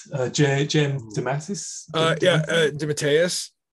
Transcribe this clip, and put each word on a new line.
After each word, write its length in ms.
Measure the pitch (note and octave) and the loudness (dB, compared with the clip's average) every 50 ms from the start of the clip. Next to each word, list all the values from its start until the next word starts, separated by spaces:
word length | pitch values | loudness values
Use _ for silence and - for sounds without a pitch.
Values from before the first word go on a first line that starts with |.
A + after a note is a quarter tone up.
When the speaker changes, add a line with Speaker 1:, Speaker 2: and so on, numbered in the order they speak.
| - - | -14 -8
Speaker 1:
uh, 160 | - C3 B2+ A#2+ | -4 -4 -4 -2
J-, 360 | - - D3 C#3 C#3 C#3 D3 | 2 2 2 4 4 0 0
J 180 | D3 - D3+ D3 | 2 2 2 2
M 140 | C#3 C3+ C3+ A2 A2 - | 2 -2 -6 -8 -6 -6
DeMatteis? 680 | B2+ B2 B2 C#3 D3 D#3 - G3+ - - - - - - - | -4 -4 -2 -4 -4 -4 -6 -8 -8 -8 -12 -12 -14 -14 -6
Speaker 2:
Uh, 220 | - D#3+ D#3+ E3 D#3 | -2 0 2 2 2
Speaker 1:
Dim-, 260 | D#3+ F3 F#3 E3+ D#3+ | 2 2 4 4 4
Speaker 2:
yeah, 140 | D#3 - D#3+ | 2 2 2
uh, 160 | E3+ D#3+ C#3+ | 2 2 2
DeMatteis. 800 | D3 C#3+ D#3 D3+ D3 - D3+ C#3+ C#3+ D#3 F3 F3+ - - - - _ _ _ _ | 0 -2 -4 -4 -2 -2 0 2 4 4 2 2 -2 -6 -8 -10 _ _ _ _